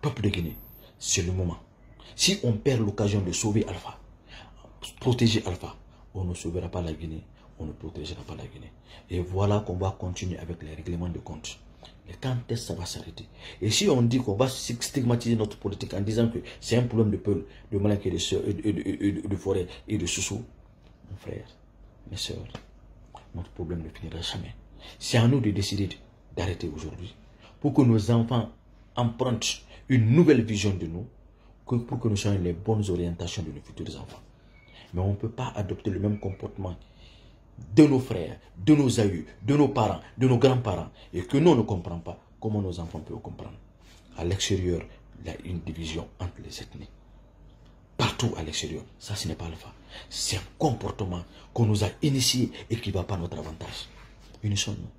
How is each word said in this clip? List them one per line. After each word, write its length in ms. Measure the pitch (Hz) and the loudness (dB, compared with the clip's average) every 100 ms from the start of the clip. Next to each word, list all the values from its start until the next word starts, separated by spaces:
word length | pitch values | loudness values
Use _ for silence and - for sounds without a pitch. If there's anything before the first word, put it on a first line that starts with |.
Peuple 200 | 151 123 | -4 0
de 80 | 104 | 0
Guinée, 280 | 90 82 - - - - - | 0 -4 -8 -16 -20 -20 -12
c'est 240 | - - | -2 -2
le 80 | 87 | 0
moment. 260 | 92 90 82 - _ - - - - | 0 -2 -4 -12 _ -20 -20 -20 0
Si 240 | - 202 | 2 2
on 100 | 123 | 0
perd 280 | 104 - 127 | 2 2 2
l'occasion 400 | 107 101 104 101 | 0 2 2 2
de 100 | 92 | 0
sauver 340 | 85 110 104 107 | -2 2 2 0
Alpha, 320 | 92 - - - - - - - - - - - - | -4 -10 -16 -20 -20 -20 -20 -20 -20 -20 -18 -18 -4
protéger 440 | - 123 117 110 101 | 0 4 4 4 0
Alpha, 300 | 87 82 - - - - | -6 -8 -16 -20 -20 -16
on 100 | - | -6
ne 100 | 92 | -6
sauvera 360 | 87 - 87 87 | -4 -4 -4 -4
pas 120 | 90 | -4
la 120 | 85 | -4
Guinée, 300 | 78 82 80 - - - - | -6 -8 -10 -14 -20 -20 -12
on 60 | 78 | -12
ne 80 | |
protégera 480 | - - - 76 85 | -10 -12 -10 -10 -12
pas 140 | 73 76 | -12 -12
la 100 | - | -14
Guinée. 260 | - - - - - - | -16 -18 -20 -20 -20 -8
Et 80 | 90 | -6
voilà 400 | 87 92 101 104 | -4 0 2 2
qu'on 160 | 104 90 | 0 -2
va 200 | 95 - | -2 -2
continuer 380 | 92 87 92 85 | -8 -6 -6 -8
avec 240 | 82 85 | -8 -10
les 100 | 78 | -12
règlements 360 | 78 82 85 87 | -12 -8 -6 -4
de 100 | 80 | -6
compte. 400 | - 78 - - - - - - - | -10 -14 -14 -16 -20 -20 -20 -20 -18
Mais 80 | 90 | -10
quand 160 | 131 127 120 | -4 -4 -4
est-ce 120 | 117 | -6
que 60 | - | -6
ça 60 | |
va 120 | - 90 | -8 -6
s'arrêter ? 400 | - - - - - - - | -8 -12 -14 -18 -18 -18 -4
Et 80 | 101 | 0
si 180 | 104 208 | 4 6
on 120 | 135 | 6
dit 160 | 117 127 | 6 4
qu'on 180 | 123 98 | 0 2
va 120 | 131 | 2
stigmatiser 880 | - - 117 - - 117 120 117 117 | 0 -6 -6 -4 0 2 2 2 2
notre 220 | 107 - | 0 -4
politique 360 | 101 98 92 | -8 -6 -6
en 80 | 95 | -4
disant 280 | 101 110 117 | -2 2 2
que 100 | - - - | 0 -10 -14
c'est 180 | - 117 | 0 2
un 60 | |
problème 280 | 120 113 110 | 2 4 4
de 60 | 92 | 2
peuple, 280 | - 92 - - - | 0 0 -2 -16 -4
de 60 | 101 | 0
Malin 220 | 101 101 | 2 2
et 60 | 98 | 0
de, 80 | 87 | -2
Sœur, 240 | - 92 - | 0 0 0
et 60 | |
de, 140 | 95 107 | -2 0
et 60 | |
de, 80 | 95 | -2
et 300 | - 92 101 | -2 0 0
de, 160 | 92 - | 0 -2
de 80 | 98 | -4
Forêt 320 | 98 95 87 - - | 0 -2 -2 -8 -4
et 100 | 107 | -4
de 60 | 85 | -2
Soussou, 360 | - 101 101 117 - - - - - - | -2 -4 -6 -10 -18 -20 -20 -20 -20 -16
mon 80 | 95 | -16
frère, 280 | - - - - - - - - - | -10 -12 -12 -20 -20 -20 -20 -20 -14
mes 80 | 98 | -8
sœurs, 300 | - - - - - - - - - - - 85 | -8 -8 -10 -14 -18 -20 -20 -20 -20 -20 -14 -12
notre 160 | 87 | -12
problème 320 | - 85 85 | -8 -6 -6
ne 60 | 80 | -8
finira 320 | - 80 80 | -12 -12 -8
jamais. 340 | 85 - - - - - - - | -6 -8 -10 -14 -20 -20 -20 -12
C'est 220 | - 123 | 0 6
à 80 | 117 | 6
nous 120 | 139 | 6
de 120 | 110 | 4
décider 360 | 98 98 98 95 | 0 0 0 -2
de, 80 | - - - - - | -4 -18 -20 -12 -6
d'arrêter 360 | 90 85 85 | -4 -4 -6
aujourd'hui 420 | 76 76 82 90 - - - - - | -8 -10 -10 -14 -16 -20 -20 -20 -2
pour 140 | 147 | 0
que 100 | 147 | 6
nos 260 | 123 110 101 | 8 6 6
enfants 400 | 117 113 123 104 - - - - - | 4 4 0 -2 -8 -20 -20 -12 -2
empruntent 680 | 120 113 127 117 - - - - - | -2 0 -2 0 -2 -6 -10 -20 2
une 220 | 127 110 | 4 8
nouvelle 320 | 139 165 135 | 8 10 8
vision 300 | 107 104 104 | 6 2 0
de 140 | 92 85 | 0 -4
nous, 180 | 82 117 - - _ - - - | -8 -10 -16 -20 _ -20 -20 -4
que, 80 | 123 | -4
pour 240 | 117 120 | -2 -2
que 80 | 117 | 0
nous 100 | 101 | 0
soyons 240 | 104 101 | 2 2
les 120 | 87 | 0
bonnes 360 | 85 95 110 95 | -2 0 0 2
orientations 540 | 87 87 85 87 - | 0 0 -2 -6 -6
de 80 | 80 | -6
nos 100 | 71 | -8
futurs 400 | - - 78 - | -14 -12 -10 -10
enfants. 200 | - - - - - - - - - | -14 -18 -20 -20 -20 -20 -20 -20 -8
Mais 80 | 85 | -2
on 100 | 95 | 0
ne 40 | 98 | 0
peut 140 | 113 | -2
pas 240 | - 123 - | -4 -6 -4
adopter 360 | 92 95 - | -4 -4 -2
le 80 | 92 | 0
même 200 | 101 104 | 0 0
comportement 560 | 98 92 104 - 92 87 - - - - - - - - - 107 | -4 -6 -10 -8 -8 -8 -14 -20 -20 -20 -20 -20 -20 -20 2 8
de 100 | 151 | 10
nos 140 | 131 | 8
frères, 400 | 120 95 80 - - - | 2 -4 -4 -8 -16 -6
de 160 | 95 | 6
nos 260 | 151 135 120 | 8 8 4
aïeux, 260 | 104 87 - - | 2 2 -8 -10
de 120 | 107 143 | 2 4
nos 120 | 139 | 6
parents, 320 | - 107 92 - - | 6 2 2 -8 2
de 100 | 131 | 4
nos 120 | 120 | 6
grands-parents, 500 | 135 127 113 87 82 - - | 6 4 0 -2 -4 -12 -10
et 80 | 87 | -8
que 160 | - 139 | 0 4
nous, 140 | 165 | 6
on 40 | 139 | 6
ne 60 | |
comprend 380 | 110 98 85 85 | 4 -2 -4 -8
pas, 180 | 87 90 - - | -10 -14 -16 -8
comment 200 | 113 104 | -4 -2
nos 200 | 95 87 | -2 -6
enfants 220 | 85 80 | -8 -10
peuvent 180 | 78 76 | -12 -12
comprendre ? 380 | - - - - - - - - - - | -12 -12 -14 -16 -20 -20 -20 -20 -20 -6
À 60 | |
l'extérieur, 580 | 85 98 - 95 90 85 - - - - | -2 -2 0 0 2 -2 -4 -18 -20 -16
il 80 | - | -12
y 20 | |
a 60 | - 85 | -12 -8
une 140 | 87 | -8
division 480 | 87 80 80 80 - - | -8 -8 -6 -8 -10 -8
entre 220 | 92 - | -10 -10
les 180 | 69 - | -14 -14
ethnies. 280 | - - - - - - - - - - - - - - | -14 -14 -16 -20 -20 -20 -20 -20 -20 -20 -20 -20 -20 -2
Partout 360 | 113 - 117 - | -2 0 -2 -2
à 60 | |
l'extérieur, 420 | 78 - - 73 - - | -6 -4 -6 -8 -12 -18
ça, 180 | - 101 | -10 -6
ce 120 | - | -4
n'est 80 | 78 | -6
pas 100 | 82 | -8
Alpha. 260 | 85 - - - - - | -10 -14 -20 -20 -18 -12
C'est 280 | - - 95 | -6 -4 -4
un 60 | - - | -6 -2
comportement 640 | 156 117 98 - 95 87 85 - - | 0 0 -4 -4 -4 -4 -8 -18 -10
qu'on 140 | - 110 | 2 4
nous 160 | 104 | 4
a 60 | 110 - | 2 0
initié 500 | 151 135 123 127 113 - - | 0 2 2 2 0 -4 -6
et 80 | 117 | -4
qui 120 | 101 | -2
ne 60 | 95 | -4
va 80 | |
pas 120 | 87 92 | -2 -4
à 40 | |
notre 180 | 82 - | -4 -8
avantage. 520 | 76 85 - - - - - - - - | -10 -10 -12 -12 -14 -18 -20 -20 -20 -6
Unissons-nous. 480 | 107 104 - 110 - | -2 -2 -2 -6 -10